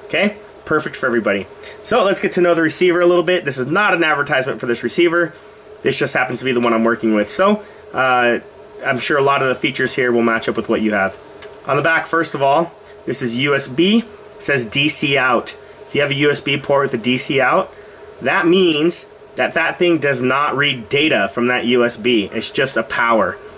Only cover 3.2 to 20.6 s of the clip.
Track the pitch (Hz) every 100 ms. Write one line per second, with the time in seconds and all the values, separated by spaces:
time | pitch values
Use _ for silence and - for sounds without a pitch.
3.2 | 170 180 143 131 127 190 208 175 160 147
4.2 | - 135 131 110 127 117 120 170 170 170
5.2 | 165 - - - - - 135 131 143 147
6.2 | 123 117 127 120 120 113 113 113 113 107
7.2 | 104 - 196 208 - - - - 131 123
8.2 | 120 117 - - - - 131 127 - 147
9.2 | 139 139 131 123 143 135 127 - 123 120
10.2 | 117 113 117 110 - 113 107 104 95 -
11.2 | - - - - - 139 160 165 - 165
12.2 | 156 143 139 151 170 - - - - 127
13.2 | 120 120 143 135 135 127 185 226 - -
14.2 | - - - 139 110 143 151 - 143 139
15.2 | 127 113 - - - - - 143 143 139
16.2 | 147 139 147 139 - 139 139 120 120 127
17.2 | - 135 127 170 - - - - - -
18.2 | 123 185 170 190 175 147 165 - - -
19.2 | - - 123 165 165 - 175 160 139 123
20.2 | 127 135 147 131